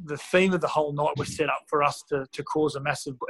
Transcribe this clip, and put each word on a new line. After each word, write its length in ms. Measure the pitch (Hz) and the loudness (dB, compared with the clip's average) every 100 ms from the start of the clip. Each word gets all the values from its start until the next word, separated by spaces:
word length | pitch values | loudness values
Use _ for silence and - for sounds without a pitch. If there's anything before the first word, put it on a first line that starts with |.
| 160 | -10
the 120 | 147 | -8
theme 360 | - 180 190 | 2 4 6
of 80 | 180 | 4
the 60 | 151 | 2
whole 260 | 156 151 | 2 0
night 200 | 143 147 143 | 0 0 0
was 180 | 143 160 | -2 -2
set 140 | 147 | -2
up 120 | 135 - | -2 0
for 140 | 151 | 2
us 200 | 143 - - | 2 0 -4
to, 160 | 143 135 | -4 -4
to 120 | - | -8
cause 320 | 139 156 151 139 | -4 0 0 0
a 40 | |
massive, 360 | 143 135 147 131 - | -4 -4 -6 -6 4